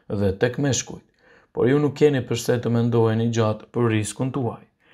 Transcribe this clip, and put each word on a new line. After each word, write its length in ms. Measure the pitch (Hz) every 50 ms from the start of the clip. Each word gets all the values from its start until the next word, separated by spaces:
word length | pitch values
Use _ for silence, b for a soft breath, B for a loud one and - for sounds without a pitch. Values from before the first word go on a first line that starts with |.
| b
dhe 240 | b 107 101 101 95
tek 260 | 92 - 123 127 - 135
meshkujt, 440 | 143 139 120 - - - - - _ _ b b b b b b b b b
por 140 | - - 123
ju 120 | 139 147
nuk 140 | 147 143 143 -
keni 240 | 151 147 143 127
pse 340 | 117 - 117 117 - - 123
të 140 | 120 120 117
mendoheni 580 | 120 117 117 120 117 117 113 110 110 113 113 117
gjatë 400 | 113 117 110 107 107 107 - _
për 200 | - 117 120 113
riskun 400 | 110 107 104 - - - 131 135
tuaj. 320 | - 143 120 110 - - - _ _ b b b